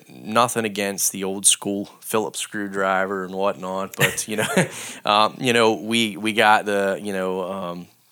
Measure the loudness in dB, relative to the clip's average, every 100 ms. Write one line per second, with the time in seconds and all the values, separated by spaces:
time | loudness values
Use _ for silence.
0 | -12 -14 -2 2 2 2 -2 -2 -4 -2
1 | -4 -2 -4 0 2 2 0 -4 -6 -10
2 | -4 -2 -2 -6 -8 -6 -6 -2 2 2
3 | 0 -2 -4 -2 0 0 -4 -4 -6 0
4 | 0 0 -6 -4 0 0 0 -4 -12 -8
5 | 2 4 4 2 0 4 4 2 0 0
6 | 0 -2 -2 4 6 6 4 0 2 0
7 | -2 -2 -2 -2 -4 -6 -6 -8 -12 _
8 | _